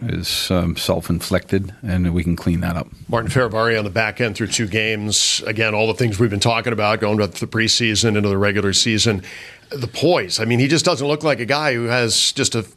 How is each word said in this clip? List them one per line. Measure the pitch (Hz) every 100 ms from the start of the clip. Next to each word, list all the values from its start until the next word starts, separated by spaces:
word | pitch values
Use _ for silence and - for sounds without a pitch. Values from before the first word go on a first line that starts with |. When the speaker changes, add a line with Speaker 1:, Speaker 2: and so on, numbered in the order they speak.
Speaker 1:
is, | 120 87 85 - -
um, | 90 85 -
self-inflicted, | - 87 - 85 - 92 - 98 92 -
and | 107 90 87
we | 87
can | 85 85
clean | 90 85
that | 87 85
up. | - - -
Speaker 2:
Martin | 117 110
Fehérváry | 135 120 110 117 113
on |
the | 104
back | 101 107 104
end | 120 98
through | 104
two | - 104
games. | 107 110 107 104 101 - -
Again, | - 107 110
all | 107 110
the |
things | 104 120 95
we've | 120
been | 101
talking | 117 113 120
about, | 107 104 110
going | 104 107
about | 101
the | - 101
preseason | 113 113 - 113 104 113 104
into | 104
the | 98
regular | 101 101 98
season. | 92 117 107 120 95 - - - - -
The | 139 123
poise. | - 156 165 92 -
I |
mean, | 110 120
he | 135
just | 156
doesn't | 180 135 143
look | 151
like | 156 127
a | 113
guy | 143 151
who | 120 117
has | 123 113 107 -
just | - 123
a | 117 101